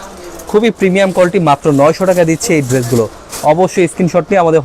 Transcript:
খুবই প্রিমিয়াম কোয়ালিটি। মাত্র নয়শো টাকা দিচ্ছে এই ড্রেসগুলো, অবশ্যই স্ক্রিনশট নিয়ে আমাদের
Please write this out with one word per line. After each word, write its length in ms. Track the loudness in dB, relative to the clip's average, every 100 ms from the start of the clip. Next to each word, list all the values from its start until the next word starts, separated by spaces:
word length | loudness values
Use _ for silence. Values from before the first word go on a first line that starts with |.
| -14 -18 -18 -18 -4
খুবই 200 | 0 0 0
প্রিমিয়াম 320 | 0 2 0 2
কোয়ালিটি। 220 | 0 2 0
মাত্র 180 | 0 2 2
নয়শো 240 | 2 2 0
টাকা 120 | 2 0
দিচ্ছে 200 | 0 -2 -2
এই 40 | 0
ড্রেসগুলো, 360 | -2 0 -2 -2 -6 -18 -4 0
অবশ্যই 340 | 2 0 0 -2
স্ক্রিনশট 320 | 0 -2 0 0
নিয়ে 100 | 0
আমাদের 160 | 2 2